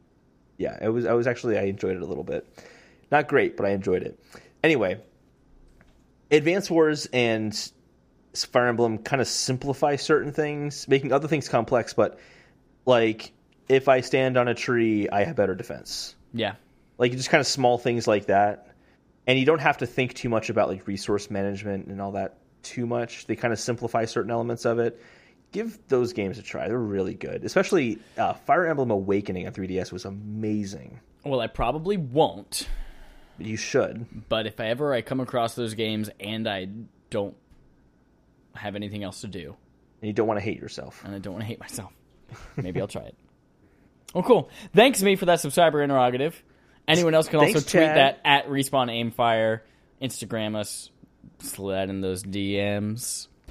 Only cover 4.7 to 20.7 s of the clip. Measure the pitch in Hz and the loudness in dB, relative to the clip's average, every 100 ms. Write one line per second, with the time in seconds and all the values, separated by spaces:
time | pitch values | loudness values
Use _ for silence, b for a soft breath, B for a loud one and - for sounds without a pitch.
4.7 | 147 95 98 - _ _ _ _ - - | 4 2 -2 -10 _ _ _ _ -20 -20
5.7 | _ _ _ _ _ - 151 151 190 190 | _ _ _ _ _ 2 4 4 0 2
6.7 | 165 156 147 - 127 120 110 107 104 - | 4 4 2 -2 0 2 0 -2 -6 -10
7.7 | _ _ _ _ _ _ - - 127 123 | _ _ _ _ _ _ -10 -2 2 2
8.7 | 117 117 110 - 135 113 - - 131 143 | 2 0 0 -2 -2 0 -2 -2 -4 -4
9.7 | 131 147 139 - 151 131 143 151 147 147 | 0 0 0 2 2 2 -2 -4 -4 -6
10.7 | 143 - 131 135 139 151 156 - 123 110 | -6 2 2 4 0 2 -2 0 0 2
11.7 | 123 107 - 104 - B B B B _ | 0 0 0 0 0 B B B B _
12.7 | _ - 120 113 107 - _ _ _ - | _ 4 4 4 0 -8 _ _ _ 2
13.7 | 135 131 131 123 139 131 127 123 117 - | 4 6 4 4 2 2 2 2 0 0
14.7 | 120 113 107 98 101 98 139 98 92 - | 2 4 2 0 0 0 2 0 0 -8
15.7 | 67 - - - - _ 117 104 98 _ | -12 -12 -12 -12 -16 _ -6 -4 -6 _
16.7 | _ _ - 123 127 127 160 131 - 123 | _ _ 0 0 0 0 2 2 2 2
17.7 | 120 123 117 113 104 98 98 104 104 - | 2 0 0 2 2 4 4 4 0 -12
18.7 | _ b b _ _ - 131 131 160 156 | _ b b _ _ 0 2 4 2 2
19.7 | - 123 - 123 - 127 113 107 110 - | 0 -2 -2 -4 -4 -2 -2 0 0 0